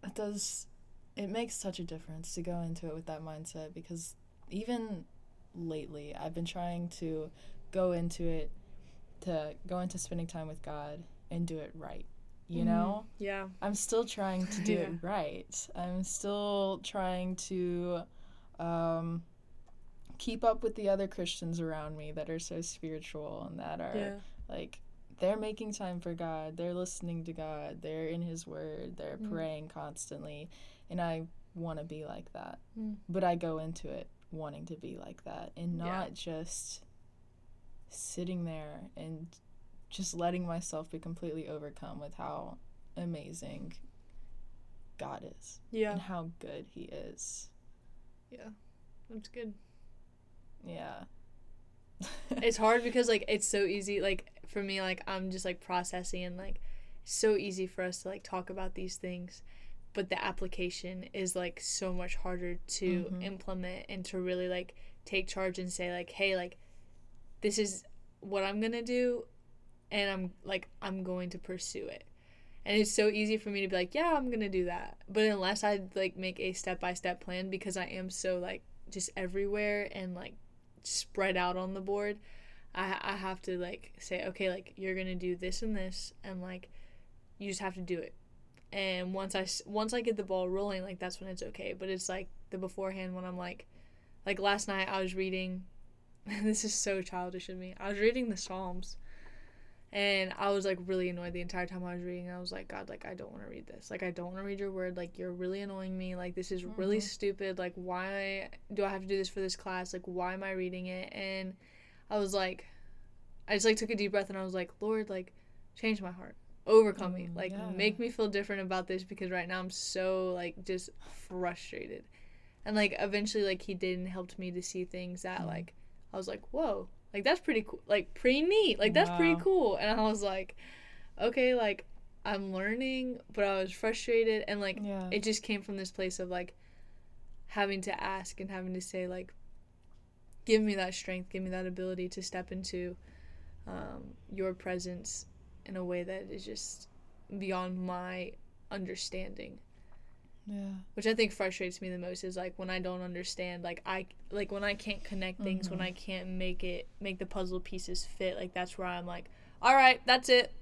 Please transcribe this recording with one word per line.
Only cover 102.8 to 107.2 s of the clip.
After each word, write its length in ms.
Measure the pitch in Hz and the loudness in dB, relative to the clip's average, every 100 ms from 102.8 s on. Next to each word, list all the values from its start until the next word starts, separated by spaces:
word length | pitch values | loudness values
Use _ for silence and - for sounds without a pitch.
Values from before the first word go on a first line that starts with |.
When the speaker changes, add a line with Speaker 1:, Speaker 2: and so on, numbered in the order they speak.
| 190 | -8
Speaker 2:
like, 160 | - - | -10 -8
I 80 | 185 | -8
don't 160 | - | -10
wanna 160 | - 208 | -10 -12
read 160 | - - | -12 -12
this. 240 | - - | -14 -8
Like, 140 | 190 | -4
I 80 | 185 | -2
don't 200 | 175 175 | -2 -6
wanna 100 | 185 202 | -6 -4
read 140 | 196 | -2
your 120 | 196 | -2
word. 240 | 190 185 180 | -2 -2 -2
Like, 220 | 175 180 | -6 -6
you're 140 | 180 | -6
really 300 | 175 180 190 | -2 -2 -2
annoying 360 | 202 190 190 185 | -4 -4 -4 -4
me. 180 | 185 180 | -2 -2
Like, 200 | 180 180 | -4 -4
this 160 | 180 | -2
is 120 | 185 | -4
really 340 | 180 - 190 214 | -4 0 4 4
Speaker 1:
Mm-hmm. 100 | 208 | 2
Speaker 2:
stupid. 500 | - | 0